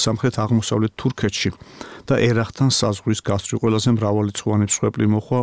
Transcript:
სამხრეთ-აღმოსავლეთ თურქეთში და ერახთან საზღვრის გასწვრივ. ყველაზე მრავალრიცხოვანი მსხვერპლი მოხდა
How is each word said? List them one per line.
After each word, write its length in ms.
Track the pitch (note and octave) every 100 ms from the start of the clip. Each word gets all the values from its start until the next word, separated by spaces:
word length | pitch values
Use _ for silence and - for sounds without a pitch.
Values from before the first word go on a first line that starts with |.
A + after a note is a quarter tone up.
| A#2
სამხრეთ-აღმოსავლეთ 880 | G#2+ B2+ A#2 G#2+ A#2 - A2 A2 -
თურქეთში 540 | C3 - G#2 - G2 - - - - - -
და 80 | B2+ A#2+
ერახთან 400 | A#2 A2 - C3+
საზღვრის 480 | - A2 G2+ A#2 G#2+ -
გასწვრივ. 320 | G2 - A2+ A2+
ყველაზე 240 | G#2+ B2 A2
მრავალრიცხოვანი 680 | G#2 G#2 G#2 - A2 G#2 G#2
მსხვერპლი 360 | - G#2+ A2+ G#2+
მოხდა 280 | G#2+ - B2